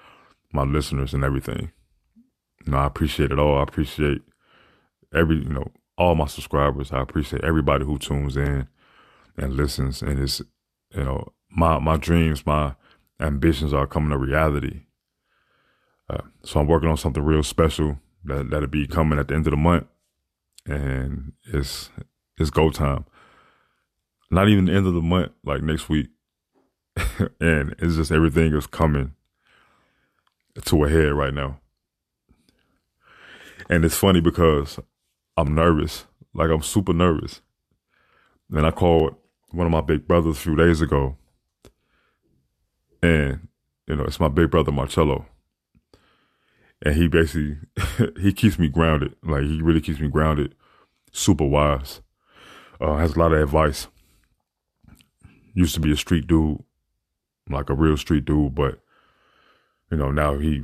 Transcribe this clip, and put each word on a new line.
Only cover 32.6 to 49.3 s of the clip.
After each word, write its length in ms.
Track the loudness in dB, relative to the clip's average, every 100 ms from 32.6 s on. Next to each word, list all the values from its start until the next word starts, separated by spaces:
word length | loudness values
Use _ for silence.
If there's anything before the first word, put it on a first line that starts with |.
| _ _ _ _ _ -20 -20 -20 -20 -14 0
And 140 | 2
it's 120 | 2 2
funny 240 | 4 4
because 580 | 4 4 4 2 -2 -10 -20 _ _ _ _ -4
I'm 180 | 0
nervous. 520 | 2 4 2 0 -8 -18 _ _
Like, 180 | -2 0
I'm 120 | 0
super 300 | 0 -2 0
nervous. 480 | 2 2 2 -4 -14 _ _ _ _ _ _ _ _ _ _ -8
And 160 | 0 0
I 40 |
called 460 | 2 4 4 2 -4 _ _ _
one 160 | -4 0
of 60 |
my 80 | 0
big 260 | 0 -2 2
brothers 300 | 2 2 -2
a 40 |
few 160 | -2 2
days 240 | 4 4
ago. 360 | 2 0 -2 -6 _ _ _ _ -20 _ _ _ _ _ _ _ _ _ _ _ _ -2
And, 460 | 2 4 2 -4 -10 _ _ _ -6
you 100 | -4
know, 80 |
it's 160 | -4 0
my 80 | 0
big 220 | 2 2
brother, 220 | 2 0
Marcello. 540 | 0 -2 0 0 0 -6 _ _ _ _ _ _ _ _ _ _ _ _ _ _ -6
And 100 | -2 2
he 120 | 2
basically, 500 | 2 2 0 -4 -6 -12 -8 -6
<laughs> 320 | 0 -2 0
he 120 | 0
keeps 260 | 2 2 2
me 100 | 0
grounded. 480 | 2 2 2 -2 -8
Like, 200 | -6